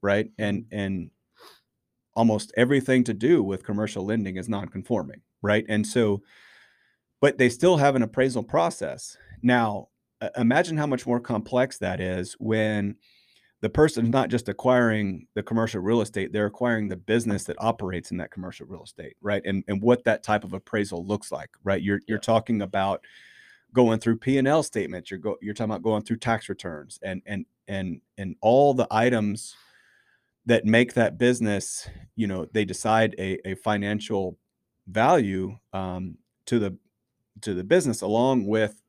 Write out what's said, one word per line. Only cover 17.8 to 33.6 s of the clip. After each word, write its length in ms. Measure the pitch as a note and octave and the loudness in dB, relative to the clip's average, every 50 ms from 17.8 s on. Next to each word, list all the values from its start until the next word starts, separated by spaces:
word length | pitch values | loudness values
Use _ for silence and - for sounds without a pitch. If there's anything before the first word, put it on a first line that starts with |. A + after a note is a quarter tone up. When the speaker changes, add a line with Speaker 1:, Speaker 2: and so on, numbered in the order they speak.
| G#2 F#2 F#2 E2+ - - | -4 -8 -6 -8 -8 -8
Speaker 1:
in 60 | F#2+ | -8
that 140 | F2+ E2+ - | -8 -8 -10
commercial 360 | - F#2 F2+ F#2 - - - | -10 -12 -12 -12 -14 -16 -16
real 160 | - G2 D#2 - | -16 -18 -18 -18
estate, 320 | - - - E2 - - _ | -20 -18 -18 -18 -18 -16 _
right? 220 | - G2+ G#2 G2 - | -4 -2 -2 -2 -2
And, 180 | - G2 G2 - - | -2 -4 -4 -2 -2
and 120 | G#2 G2+ G#2 | -4 0 4
what 220 | A#2+ B2 A#2+ - | 4 4 4 4
that 180 | A#2 G#2+ - - | 0 0 0 0
type 200 | - G#2+ G#2 G#2 | 0 -2 -2 -2
of 80 | F#2 F#2+ | -4 -12
appraisal 520 | F#2+ - - - G#2+ G#2 F#2+ F#2 E2+ F2 | -12 -10 -4 -2 -2 -2 -2 -4 -8 -4
looks 240 | F#2+ G#2 G#2 - - - | -4 -4 -4 -4 -6 -8
like, 180 | D2 D2+ - _ _ - | -8 -10 -10 _ _ -2
right? 180 | G2 G2 F2 E2 | -2 -2 0 0
You're, 180 | G2+ G2+ G2 - - | 0 -2 -2 -2 -4
you're 100 | A2 G#2 | -6 -4
Speaker 2:
Yeah. 140 | - - A2 | 0 2 2
Speaker 1:
talking 280 | A2 A2 - A2+ G#2 G2+ | 2 2 2 -2 -2 -2
about 420 | F#2 - G2 F#2+ G2 F#2+ - _ - - - - - - - - - - _ _ _ - | -2 -2 -2 0 0 -2 -4 _ -14 -20 -20 -20 -20 -20 -20 -20 -20 -20 _ _ _ 2
going 260 | B2+ B2 A2+ A2+ A2+ | 4 4 4 4 2
through 160 | - A#2 A#2 A2+ | 2 0 0 0
P 200 | - C3 C3+ C3+ | 0 0 2 2
and 100 | C3 C3+ | 4 4
L 140 | D3+ D#3+ C#3+ | 2 2 0
statements. 480 | - - A2+ F#2+ - F2+ F2+ F2 - | 0 -2 -4 -4 -4 -6 -10 -12 -12
You're 80 | G2 F2+ | -12 -8
go-, 180 | D2+ G#2+ F#2+ - | -6 -6 -8 -6
you're 140 | - G#2 G#2 | -8 -8 -6
talking 160 | - A2+ G#2+ | -4 -4 -4
about 120 | A2 F2 E2+ | -4 -2 -2
going 200 | A2+ A2 G#2 G#2 | 0 0 0 0
through 160 | - A#2 A#2 | -4 -6 -4
tax 300 | - A#2+ A2+ G#2+ - - | -2 -2 -2 -2 -2 -6
returns 500 | F#2+ - - F2+ D#2+ D2+ C#2+ C#2 - - - | -10 -8 -8 -10 -10 -10 -14 -16 -16 -12 -10
and, 200 | F#2+ F#2 F2+ - | -8 -8 -8 -8
and, 200 | - G#2 G2 - - _ _ _ - | -8 -8 -8 -8 -10 _ _ _ -8
and, 320 | G2+ G2 F#2 F2+ E2 - _ _ _ | -6 -6 -6 -6 -8 -10 _ _ _
and 180 | - G2 F#2 D#2+ - | -12 -10 -10 -6 -2
all 340 | - A2 A#2+ C3+ C#3+ C#3+ C3 | 2 4 6 6 6 4 4
the 140 | B2+ - - | 2 0 0
items 640 | - A2 A#2 B2 B2 A2+ G#2 G#2 G2 - - - - _ _ _ _ _ _ _ _ _ _ _ _ _ _ _ _ _ - | 2 2 2 4 2 2 0 0 -2 -6 -10 -14 -20 _ _ _ _ _ _ _ _ _ _ _ _ _ _ _ _ _ 0
that 180 | A#2 A#2+ A2 - | 2 2 4 4
make 300 | G#2+ A2 A#2 B2 A#2+ - | 6 6 6 6 4 4
that 240 | B2 A2+ G2+ E2 F2 | 2 2 2 2 2
business, 680 | A#2+ B2 B2 A2+ A2+ G#2+ G2+ F#2+ - - - - - - - - - - - | 2 2 2 2 0 -2 -2 -2 -4 -6 -10 -10 -12 -14 -16 -18 -20 -12 -6
you 100 | - A2 | -4 -4
know, 200 | G2+ F#2+ F#2 D#2 - - | -2 -2 -4 -6 -4 -2
they 120 | A2 G#2+ | -2 -2
decide 500 | G2 - - - A2 A2 A2+ A2+ G#2+ F2+ - | -2 -4 -4 0 2 4 4 4 2 0 -2
a, 280 | A#2 A#2 - - - | -4 -4 -4 -6 -6
a 80 | F#2+ F#2+ | -8 -8
financial 840 | - | -6